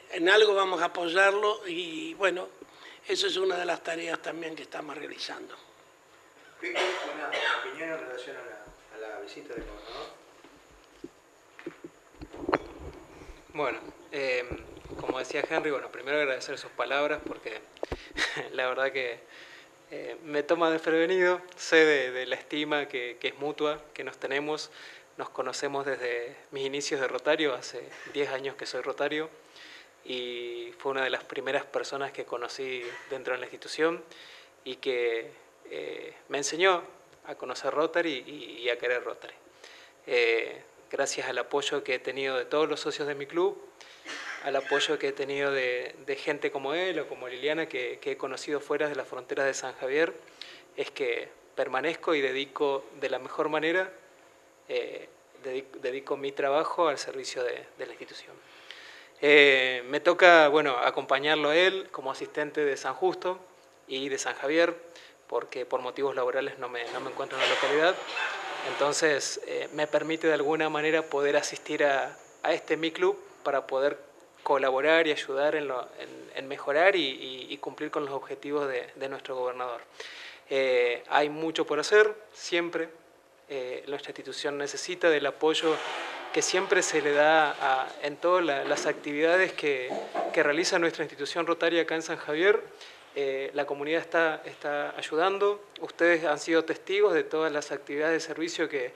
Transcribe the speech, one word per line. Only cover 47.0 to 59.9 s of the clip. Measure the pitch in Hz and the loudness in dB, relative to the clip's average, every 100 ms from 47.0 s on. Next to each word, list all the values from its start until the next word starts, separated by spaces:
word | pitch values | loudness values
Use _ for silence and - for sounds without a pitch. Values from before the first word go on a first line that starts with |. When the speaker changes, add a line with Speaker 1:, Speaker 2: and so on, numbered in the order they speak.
Speaker 3:
o | 135 | -4
como | 123 127 | -8 -10
Liliana, | 127 143 156 156 | -4 -2 0 -2
que, | 131 123 - | -4 -4 -4
que | 143 | -6
he | 135 | -4
conocido | 135 127 - 147 | -4 -6 -4 -4
fuera | - 147 151 | 0 0 0
de | |
las | 139 123 | -2 -6
fronteras | 127 123 139 139 | -8 -6 0 0
de | |
San | 131 131 | 0 -6
Javier, | 113 131 147 165 - - - - - - - | -6 0 2 2 -2 -16 -18 -18 -18 -12 -8
es | 139 | -6
que | - 127 117 - - - - | -2 -2 -2 -6 -16 -10 -4
permanezco | 127 131 147 160 - | -2 0 -2 -2 0
y | 156 | 2
dedico | 135 131 139 - 147 135 - 147 | 2 0 -4 0 0 0 -4 -6
de | 131 | -4
la | 127 | -4
mejor | 131 - 151 | -4 -2 0
manera, | 156 156 180 190 - - - - - - _ - | 2 2 2 0 -6 -20 -20 -20 -20 -20 _ -6
eh, | 123 - - - - _ - | -4 -4 -8 -14 -20 _ -14
dedi-, | 131 131 135 - | -8 -8 -8 -8
dedico | 135 135 - 143 | -6 -6 -6 -6
mi | 139 | -4
trabajo | 139 139 143 160 - 165 | -2 2 2 2 2 2
al | 135 | 2
servicio | - 135 127 135 | -4 -8 -6 -4
de, | 123 123 123 - | -4 -4 -10 -12
de | 131 | -12
la | |
institución. | - - - - - - - - - - - - - | -12 -16 -16 -18 -20 -20 -20 -20 -18 -18 -20 -20 2
Eh, | 147 147 143 135 127 127 | 8 10 10 8 4 0
me | 123 | -2